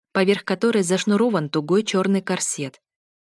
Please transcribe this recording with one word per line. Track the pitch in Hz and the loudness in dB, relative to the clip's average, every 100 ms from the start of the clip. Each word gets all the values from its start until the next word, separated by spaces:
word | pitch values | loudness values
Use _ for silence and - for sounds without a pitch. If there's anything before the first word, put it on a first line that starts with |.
| _ | _
поверх | 196 185 196 | 0 2 0
которой | - 185 233 226 | -2 -2 0 0
зашнурован | 175 185 214 202 240 190 151 | 0 0 2 2 2 0 -2
тугой | 156 151 196 | -4 0 0
чёрный | 214 190 190 196 | 0 0 2 0
корсет. | 190 180 - - 135 - _ _ _ _ | -2 -4 -6 -6 -10 -12 _ _ _ _